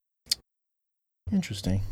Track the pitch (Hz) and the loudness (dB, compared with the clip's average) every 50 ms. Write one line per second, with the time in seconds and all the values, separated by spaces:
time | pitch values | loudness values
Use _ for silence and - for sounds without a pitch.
0 | _ _ _ _ _ - - - - _ _ _ _ _ _ _ _ _ _ _ | _ _ _ _ _ -4 -4 -4 -4 _ _ _ _ _ _ _ _ _ _ _
1 | _ _ _ _ _ - 214 190 175 - 107 - - 92 95 95 - - | _ _ _ _ _ 0 0 0 0 -2 -6 -4 0 0 2 2 0 -2